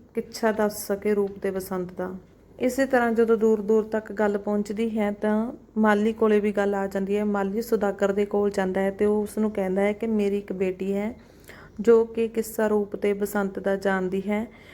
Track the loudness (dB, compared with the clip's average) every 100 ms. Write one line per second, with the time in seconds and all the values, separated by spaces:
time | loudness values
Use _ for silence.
0 | -10 -8 -8 -2 0 2 0 0 -6 -2
1 | 0 0 0 -2 -6 -6 -6 -6 -6 -8
2 | -8 -10 -16 -20 -20 -4 -2 0 2 2
3 | 2 2 2 4 4 2 2 0 2 -6
4 | -6 0 0 0 -2 -2 -2 -4 -2 0
5 | -2 -2 0 0 -2 -8 -8 2 4 4
6 | 2 2 4 4 2 0 0 0 -2 -2
7 | -2 0 0 0 0 -2 -2 0 0 0
8 | 0 2 0 0 0 0 0 0 0 2
9 | 2 2 0 -2 -2 0 0 2 0 0
10 | -2 0 2 -2 -4 -2 -2 -2 -4 -2
11 | -4 -8 -20 -20 -20 -20 -18 -2 6 6
12 | 4 -2 -2 -2 -4 -2 2 2 0 -2
13 | -2 0 -2 0 -2 -2 -2 0 0 0
14 | 0 -4 -2 -4 -4 -12 -20